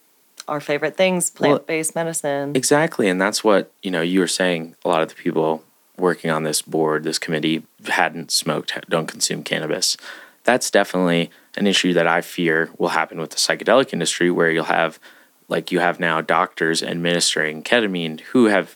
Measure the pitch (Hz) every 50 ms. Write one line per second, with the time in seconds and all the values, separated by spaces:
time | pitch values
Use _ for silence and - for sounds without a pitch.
0 | _ _ _ _ _ _ _ - - - 147 147 143 - 147 143 151 151 - -
1 | 190 185 185 175 170 - - - 156 151 147 - - - 165 160 160 160 - 165
2 | 165 165 165 - - 147 143 139 143 143 147 131 127 - 151 147 156 160 - -
3 | 120 95 90 92 95 101 110 - - 110 101 92 - - _ _ - 98 92 82
4 | 82 87 92 95 90 85 - - 92 90 87 82 82 82 82 _ - 87 87 80
5 | 80 80 - - - 87 80 80 78 80 80 78 - _ _ _ _ _ _ -
6 | 92 87 82 - - 82 80 78 78 78 76 - - - - 80 80 78 78 76
7 | 78 80 78 - - - 82 78 76 80 80 - - _ _ _ - - - 95
8 | 87 78 78 85 80 - - - - - 156 151 - - - - - - - 82
9 | 80 - - - - - 82 80 76 - - 80 80 78 78 92 - - - -
10 | - - - - - - _ _ - - 120 127 - - - 101 101 - - 92
11 | 92 87 85 85 85 82 - - _ _ - - 101 101 92 - - 90 87 85
12 | 82 85 82 87 85 - - - 87 80 78 80 82 - - - 98 87 80 82
13 | 80 - - 85 80 73 - - - - 80 80 - 95 110 131 135 - - 87
14 | 82 78 - - 85 87 87 90 85 82 80 82 78 80 87 87 82 80 - -
15 | - - - - _ _ _ _ _ - - 90 82 - 90 87 85 87 85 -
16 | 85 85 80 80 80 76 82 82 90 - - - 82 80 80 80 - - 92 85
17 | 85 85 87 85 82 - - - 78 76 78 78 76 - 117 120 110 101 92 87
18 | 82 80 78 78 - - - 131 120 107 104 92 82 - -